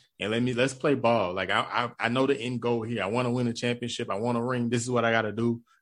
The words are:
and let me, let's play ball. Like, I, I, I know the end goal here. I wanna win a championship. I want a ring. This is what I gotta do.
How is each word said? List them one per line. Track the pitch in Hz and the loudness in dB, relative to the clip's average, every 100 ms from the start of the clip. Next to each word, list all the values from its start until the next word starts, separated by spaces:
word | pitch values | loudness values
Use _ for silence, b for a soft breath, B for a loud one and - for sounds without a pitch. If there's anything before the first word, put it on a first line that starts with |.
| _ - | _ -8
and | 98 | -2
let | 113 | 0
me, | 123 | 0
let's | 117 131 | 2 0
play | 131 160 | 0 0
ball. | 131 113 117 90 | 2 4 4 2
Like, | 92 92 | -2 0
I, | 107 87 107 120 - | 0 0 0 -2 -2
I, | 113 | 0
I | |
know | 123 135 | 2 2
the | 139 | 0
end | 120 123 | -2 -4
goal | 120 117 | -2 -2
here. | 110 117 | -2 -2
I | 95 | -2
wanna | 120 123 | 0 0
win | 123 120 | 0 0
a | |
championship. | 117 120 120 117 - 110 | -2 -2 -2 -4 -6 -4
I | 98 | -2
want | 117 120 | 0 -2
a | |
ring. | 120 123 117 | -2 -2 0
This | 120 | 0
is | 117 | 0
what | 120 | 2
I | 117 | 4
gotta | 113 107 | 2 2
do. | 104 117 117 - _ | 0 0 -2 -6 _